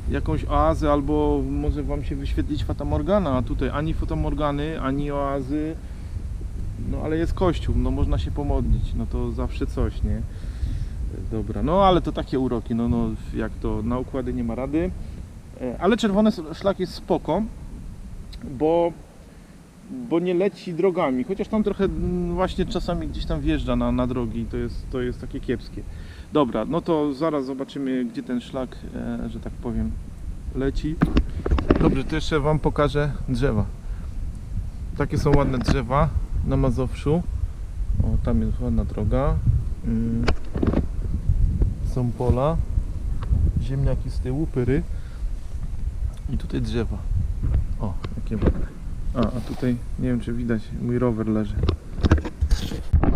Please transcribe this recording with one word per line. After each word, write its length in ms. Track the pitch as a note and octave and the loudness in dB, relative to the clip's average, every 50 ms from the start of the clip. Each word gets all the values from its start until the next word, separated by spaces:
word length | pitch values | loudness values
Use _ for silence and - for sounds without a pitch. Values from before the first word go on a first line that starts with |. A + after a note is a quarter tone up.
| - - | -2 -2
jakąś 340 | A2+ C#3 - - D#3 E3 D#3+ | 0 0 0 0 0 0 0
oazę, 480 | - D3 C#3+ D3+ D#3+ D#3 - D#3+ D3 | 2 2 4 4 4 4 4 4 4
albo 500 | C#3+ C#3+ C#3 C#3+ D3+ D3+ D3 D3 D3 C#3+ C3 C3+ | 4 4 4 2 2 4 4 4 4 2 2 0
może 320 | C#3+ C#3+ D3 D3 C#3+ D3 | 0 0 0 0 0 0
wam 220 | C#3 C#3 D3 D3 - | -2 -2 -2 -2 -2
się 120 | - D3+ | -2 -4
wyświetlić 480 | C#3 C#3 - - D#3 D#3 - D3+ - - | -2 -2 0 0 0 0 0 -2 -2 -2
fatamorgana, 720 | - D#3 - - D3 D3+ D3+ D3 D#3 G3+ G#3 F3+ C#3+ C3 | -2 -2 -2 -2 0 0 0 2 2 2 2 2 2 2
a 60 | B2+ | 0
tutaj 280 | A#2 G#2+ - - C3+ A#2+ | 0 0 0 0 0 0
ani 240 | - C#3+ D#3 D#3+ D#3+ | 0 0 -2 0 0
fatamorgany, 880 | - E3+ - D#3+ D#3 D#3 D3+ C#3+ C#3+ D3+ D3 C#3+ C#3+ D3 D#3+ D#3+ D3+ | -2 -2 0 0 0 0 0 0 0 0 0 0 0 -2 -2 -2 -2
ani 300 | C#3+ C3+ C#3 C#3+ C#3+ D3 | -2 0 0 0 0 -2
oazy. 680 | C#3+ C#3+ C#3+ C#3 C#3 C#3+ C3 C3 D3 D3+ D3+ D#3 E3 - - - - - - - - - - - - - - - - - - - - - - B2+ | -2 -2 -2 -2 -2 -2 -2 -2 -2 -2 -2 -4 -6 -6 -8 -10 -10 -10 -8 -8 -6 -6 -6 -6 -6 -6 -6 -6 -6 -4 -4 -4 -4 -4 -4 -4
No 80 | C3 C3+ C#3+ | -2 -2 -2
ale 120 | D3+ D#3 | -2 -2
jest 180 | E3 E3+ E3 - | 0 0 0 0
kościół, 400 | - F#3+ F3+ D#3 - - - - - | 2 2 2 2 2 0 0 0 2
no 120 | - E2+ | 2 2
można 280 | C3+ C#3 C#3 C#3+ C#3+ - | 2 2 2 2 2 0
się 120 | - - | 0 -2
pomodlić, 640 | - D3+ C#3+ C#3+ - - A#2+ A#2 A2+ - - - - | -2 -2 0 0 0 2 2 2 2 2 2 0 -2
no 120 | A#2 A2+ | -2 -2
to 240 | - - B2 A#2+ A#2+ | -2 -2 -2 -2 -2
zawsze 360 | A2+ B2 B2 A#2 - - C#3+ | -2 -2 -4 -4 -2 -2 -4
coś, 360 | C3+ - C3+ C3 A2 - - | -2 0 0 0 0 0 0
nie? 200 | - G#2 G#2 A2 A#2 - - - - - - - - - - - - - - - - - - - - - | 0 0 0 -2 -4 -6 -8 -8 -8 -8 -6 -4 -4 -2 -2 -2 -4 -4 -4 -6 -6 -6 -6 -6 -6 -4
Dobra, 320 | A2 A2 G#2 A2 G#2 G#2 | -4 -4 -4 -4 -2 -2
no 220 | G#2+ C#3 E3+ G3 G3 | 0 2 4 6 6
ale 160 | F#3 F#3 E3 | 6 6 4
to 120 | - D3+ | 2 0
takie 260 | - - - - C#3 C3 | -2 -4 -4 -2 0 0
uroki, 360 | C3 B2 B2 A2+ G#2+ - A#2 | 0 0 0 -2 -2 -2 0
no, 140 | A2+ A#2 A#2 | 0 2 2
no 220 | A#2+ A#2 A2+ A2+ G#2+ G2+ - - - | 2 2 2 0 -2 -4 -6 -6 -4
jak 180 | A#2 A2+ A2 | -4 -4 -4
to, 300 | - - - A2+ G#2+ G#2+ | -4 -4 -2 -2 -2 -2
na 160 | G#2+ A#2 B2 B2+ | -2 -2 -2 -2
układy 360 | B2+ - - C3+ B2 B2 B2 | -4 -4 -4 -4 -4 -2 -4
nie 100 | B2 A#2+ | -2 -2
ma 100 | A2+ A2+ | -4 -4
rady. 360 | A#2 C3 C#3 C#3+ D#3+ F3 F#3 F3 - - - - - - - - - - - - - | -4 -4 -2 0 0 0 0 -2 -6 -8 -10 -10 -10 -12 -12 -14 -16 -16 -16 -12 -8
E, 160 | C3 B2+ A#2 - | -6 -6 -4 0
ale 160 | E3+ F#3+ A#3+ | 2 2 4
czerwony 320 | G#3+ - G#3 F#3+ G#3 G#3+ G#3+ | 4 2 2 4 4 4 4
s-, 140 | - - D#3 D3+ | 2 0 -4 -10
szlak 280 | E3 - - G3 F#3 - | -8 -2 0 0 0 0
jest 140 | F#3 E3+ - | -2 -4 -6
spoko, 480 | - - - F3+ C#3+ - D3+ D#3 G3 A3 A3 - - - - - - - - - - - - - - - - - - - - C#3 A#2 | -6 -2 0 0 0 2 0 0 0 0 -2 -6 -10 -12 -12 -12 -12 -10 -12 -12 -12 -12 -12 -12 -12 -12 -12 -14 -12 -10 -10 -4 0
bo, 340 | D3 D#3+ E3 E3+ E3+ E3+ D#3+ - - - - - - - - - - - - - - - - - - - - B2+ A#2+ A#2 | 2 2 4 2 2 0 -2 -6 -14 -20 -20 -20 -20 -20 -20 -20 -20 -20 -20 -20 -20 -20 -20 -20 -16 -12 -10 -10 -4 0
bo 100 | D#3 E3+ | 0 2
nie 140 | F3+ F#3 F3+ | 2 2 2
leci 400 | E3+ G3 G3+ G3 - - F#3 E3+ | 2 2 2 0 -4 -8 -6 -2
drogami, 500 | D#3 F3+ G3 E3+ F#3 E3 C#3 C3 B2+ B2 | 2 2 2 2 2 2 2 2 0 0
chociaż 240 | - G3 - - - | -2 -2 -4 -2 0
tam 140 | - G#3+ | 0 0
trochę, 220 | G#3+ G#3 - - G3 | 2 2 2 2 0
mm, 500 | F3 E3 D#3 F3 F3+ F3+ F3+ F3 F3 F3 | 0 0 0 -2 0 0 0 0 0 0
właśnie 320 | F3+ F#3 F3 - - - | 0 0 0 0 0 -2
czasami 420 | - - F3+ - - F3 E3+ D#3 D3 | 0 -2 -2 -2 -2 -2 -2 -4 -4
gdzieś 160 | - - - | -4 -4 -2
tam 160 | - E3 D#3 | -2 -2 0
wjeżdża 360 | C#3 D#3 D#3 C#3+ A#2+ B2+ B2 | 0 0 0 0 0 0 0
na, 160 | A#2+ A#2+ A#2+ | 0 2 2
na 140 | B2 B2+ B2+ | 0 0 0
drogi 340 | B2 B2+ B2+ A#2+ A2 G#2+ A#2 | 0 -2 -2 -2 -2 -4 -4
i 60 | A2+ | -6
to 100 | A2 - | -4 -4
jest, 340 | A#2+ A#2+ A#2 - - - - | -4 -4 -4 -6 -8 -8 -6
to 100 | - B2+ | -4 -4
jest 200 | B2 B2 A#2 - | -4 -4 -4 -6
takie 200 | B2+ A#2 - C3+ | -8 -10 -10 -6
kiepskie. 420 | - - B2 A2+ - - - G#2 - - - - - - - - - - | -4 -2 -4 -4 -4 -8 -10 -10 -10 -10 -10 -12 -12 -12 -14 -14 -8 0
Dobra, 320 | - D3+ C#3+ A#2 A2 A2+ A2 | 2 2 2 2 2 -2 -2
no 160 | - C#3+ E3+ | 0 -2 -2
to 340 | D#3+ F3 E3 D3+ D3 D3 C3+ | 0 0 0 0 0 0 -2
zaraz 320 | B2 D#3+ D#3+ D3+ C#3+ C3 | -2 -2 0 0 -2 -2
zobaczymy, 580 | C3 C#3 C3 C3+ - - D3 C#3 C3 C3 B2+ B2 | -4 -6 -6 -8 -8 -6 -6 -4 -2 -2 -2 -2
gdzie 180 | A#2 - C#3+ | -4 -6 -8
ten 180 | B2+ - B2 A#2+ | -6 -4 -4 -4
szlak, 360 | - - - C3 B2+ B2+ - - - - - | -4 -6 -6 -6 -6 -6 -8 -12 -12 -10 -8
e, 340 | B2 A#2 A#2 A#2 A#2 A#2 A2+ | -8 -6 -6 -6 -4 -6 -6
że 120 | A2 A2+ | -6 -8
tak 120 | - A2+ | -8 -8
powiem, 380 | - - - B2 A2+ A2+ A2 A2+ - - - - - - - - - - - - - | -8 -6 -6 -4 -2 -2 -2 -2 -4 -6 -8 -10 -12 -10 -10 -8 -8 -8 -8 -6 -4
leci. 420 | B2+ C3+ C#3 B2+ - - D3+ E3 - - - - - - - - - - - - - - - - - | -2 -2 0 0 -2 -2 -2 0 2 2 4 4 2 2 2 -2 -4 0 2 2 4 4 4 4 6
Dobrze, 240 | D#3 D#3+ - C3 B2+ | 6 4 4 2 0
to 100 | - D#3+ | 0 -2
jeszcze 260 | D#3 - - D#3+ D3+ | -2 0 2 2 2
wam 180 | C3+ D3+ D#3 D3+ | 4 4 2 4
pokażę 540 | - D#3 - - D3 C#3 C#3 D3 D3 D3 C#3 - - - | 2 2 2 4 2 4 4 2 0 0 0 -2 -2 0
drzewa. 360 | B2+ A#2 C#3+ C3+ A2+ G#2+ G2 - - - - - - - - - - - - - - - - - - - - - - - - - - | 0 2 2 4 4 2 2 0 -4 -6 -6 -6 -6 -6 -6 -6 -4 -4 -4 -4 -4 -6 -6 -4 -4 -4 -4 -4 -6 -6 -6 -4 -2
Takie 220 | - C#3+ C3 D3+ - | -2 0 0 0 2
są 140 | - D3 C#3+ | 6 6 6
ładne 220 | C#3+ C#3 C3 C3 B2 | 6 6 4 2 2
drzewa 500 | A#2 - - C#3 A#2+ A#2 C3 C#3+ D#3+ D3+ - - - - - - - | 2 2 2 2 2 2 4 4 4 4 2 0 0 0 0 0 2
na 100 | - C3+ | 2 4
Mazowszu. 640 | C3+ C3+ C3 A2 C3 B2+ B2 - - - D3 D3+ F3 F3 - - - - - - - - - - - - - - - | 4 4 4 4 2 0 0 -2 -2 0 2 2 2 2 0 -2 -2 -2 -4 -4 -6 -8 -6 -4 -2 -2 2 2 2
O, 40 | - A#2 A2+ A2 - | 4 4 2 2 2
tam 160 | B2 A2+ A2+ | 2 2 2
jest 200 | A2 A2 G#2 - | 2 2 0 0
ładna 240 | A#2+ A#2+ A#2 A2 G#2 | 0 0 2 2 0
droga. 500 | F#2+ - G2+ G#2+ G#2 B2 B2+ C#3 D#3 D#3+ D#3 - - - - - - - - - | 0 -2 -2 0 2 2 2 4 2 2 4 4 4 4 4 2 0 -2 -2 -2
Mm. 380 | A#2 A2+ A2+ A#2 A#2 A#2 A#2 A#2 A#2 - - - - - - - - - - - - - - - - - - - - - - - - - - - - - - - | 0 0 2 2 2 2 2 4 4 2 2 0 -2 -2 0 2 2 2 2 2 0 -2 -2 -2 -2 -2 0 2 2 4 4 4 4 4 4 4 2 2 0 -2
Są 260 | - - B2+ B2 A#2+ | -2 0 0 0 0
pola, 460 | A2 - B2 A#2+ A#2 B2 C3+ D#3 E3 D#3 - - - - - - - - - - - - - - - - - - - - | 0 2 2 2 4 4 4 4 2 2 0 0 0 0 0 0 -2 -4 -2 -2 -2 -2 0 2 2 4 4 4 2 2
ziemniaki 480 | - - C3+ C3+ C3+ C3 B2+ B2+ - - | 0 0 0 2 2 2 2 2 0 -2
z 100 | - - | -2 -2
tyłu, 260 | - B2+ B2+ D3 E3 | -2 0 0 0 -2
pyry. 360 | - - C3 B2 A#2+ C3+ D#3+ - - - - - - - - - - - - - - - - - - - - - - - - - - - - - - | 0 0 0 2 4 2 2 2 0 -4 -4 -6 -6 -6 -4 -4 -2 -2 -4 -4 -4 -4 -4 -4 -4 -2 -2 -2 -2 -2 -2 -2 -4 -4 -4 -4 -2
I 60 | - A2 | -2 -2
tutaj 240 | - - - C3+ | -2 -2 -2 -2
drzewa. 360 | A#2+ A2 A2 B2 G#2+ G2+ G#2 G2+ - - - - - - - - - - - - - - - - | -2 0 0 0 0 0 -2 -4 -2 0 0 2 2 0 0 0 0 2 2 2 2 0 0 -2
O, 140 | A2 G#2+ - - - - - | -2 -2 -2 -2 -4 -4 -4
jakie 200 | - - - A2 | -4 -4 -2 -2
ładne. 420 | G2+ G2+ - - - - - - - - - - - - - - | 2 4 4 4 4 0 -2 -4 -8 -8 -6 -6 -4 -2 0 2
A, 60 | A#2+ | 2
a 200 | A2+ A2 - A#2 - - - | 2 2 0 -2 -4 -6 -4
tutaj, 220 | - - B2+ A#2+ A#2+ - - - - | -2 0 0 0 0 -2 -4 -4 -2
nie 100 | B2+ B2+ | 0 0
wiem, 120 | B2 A#2+ | 0 0
czy 120 | - A#2 | -2 -2
widać, 300 | F2+ - B2 A#2 A#2 G#2+ - - - - | -2 -2 0 0 0 0 -2 -4 -6 -4
mój 160 | B2 A#2+ A#2+ A#2+ | -2 0 2 2
rower 300 | B2+ A#2+ A2 A2 A2 A2 | 2 2 2 2 0 2
leży. 260 | G#2+ G#2+ G#2+ G#2 G#2 - - - - - - - - - - - - - - - - - - - - - - - - - - - - - - - - | 2 2 0 0 0 2 2 2 2 0 -4 -8 -2 0 4 6 6 4 4 0 -2 -2 2 4 4 2 2 0 -4 -4 0 2 4 6 6 6 4